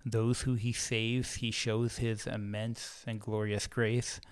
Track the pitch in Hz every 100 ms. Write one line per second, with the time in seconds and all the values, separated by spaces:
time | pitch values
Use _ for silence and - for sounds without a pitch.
0 | 123 113 113 123 131 123 117 117 - 113
1 | 113 123 120 - 120 110 120 110 117 -
2 | 120 110 - 107 101 104 113 113 - -
3 | - 113 104 107 107 104 - - 113 120
4 | 123 - -